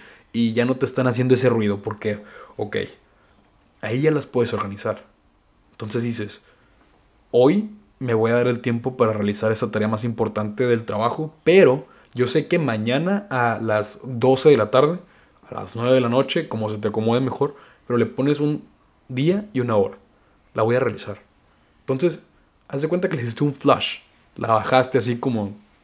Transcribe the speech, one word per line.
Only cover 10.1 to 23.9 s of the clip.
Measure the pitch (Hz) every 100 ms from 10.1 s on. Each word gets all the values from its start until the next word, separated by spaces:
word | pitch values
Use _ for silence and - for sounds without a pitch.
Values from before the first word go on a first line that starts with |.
| 117 107 107 107 104 123
del | 117 113
trabajo, | 104 117 135 156 -
pero | - 185 160 135 - - _
yo | 123 120
sé | 156 147
que | 175
mañana | 139 110 110 135 175 202 -
a | 127 117 110
las | 110 107 104 -
doce | 131 120 127 131 156
de | 131
la | 107
tarde, | 127 147 180 - _ _ _ -
a | -
las | 95 113
nueve | 120 131
de |
la | 120
noche, | 123 139 170 156
como | 110 107
se | 107
te | 104
acomode | 110 110 120
mejor, | 131 - 147 - - _ -
pero | 120
le | 107
pones | - 139 147
un | 147 151 - _ _ _ _
día | 127 151 196 208
y | 127
una | 123 107
hora. | 95 - _ _ _ _ _
La | 120
voy | 110 123
a |
realizar". | 123 101 - 101 _ _ _ _ _ _
Entonces, | - 135 175 151 _ _ _ _ -
haz | 139
de | 156
cuenta | 180 180
que | 123
le |
hiciste | 117 117
un | 147 135
flash. | 143 117 -